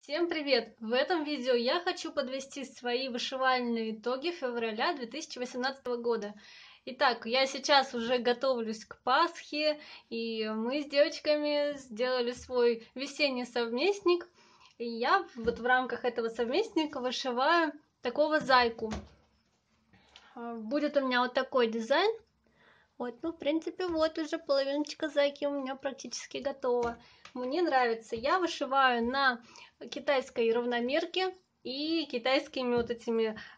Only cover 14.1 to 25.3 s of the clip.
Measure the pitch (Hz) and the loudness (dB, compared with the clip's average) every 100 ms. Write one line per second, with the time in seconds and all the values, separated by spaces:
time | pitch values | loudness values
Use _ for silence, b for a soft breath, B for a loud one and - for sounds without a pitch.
14.1 | 349 - b b b b _ 233 226 247 | 2 0 b b b b _ -8 -2 2
15.1 | 381 - 247 226 233 233 254 254 240 247 | 2 2 -4 -4 -2 2 2 2 -2 -2
16.1 | 233 226 226 233 294 440 - 302 294 247 | -2 -4 -2 -2 0 0 -2 -2 -4 -4
17.1 | 240 269 240 269 339 320 294 _ _ 254 | -4 -4 0 4 4 2 -2 _ _ -6
18.1 | 240 311 311 254 262 240 233 220 214 - | 2 2 2 6 6 6 0 -8 -8 -10
19.1 | _ _ _ _ _ _ _ _ B B | _ _ _ _ _ _ _ _ B B
20.1 | B B - 233 233 214 285 294 294 262 | B B -12 -10 -8 -2 0 2 2 2
21.1 | 247 247 247 254 262 233 220 226 285 403 | 2 2 0 0 2 2 0 2 4 4
22.1 | 453 _ _ _ b b b b _ 247 | 0 _ _ _ b b b b _ -10
23.1 | 233 330 330 277 320 330 330 370 320 311 | -6 -8 -4 -2 -2 -2 -6 -4 0 0
24.1 | 320 302 320 320 277 269 285 294 - 311 | 0 -4 -6 0 0 0 -2 -4 -4 2
25.1 | 285 285 | 4 4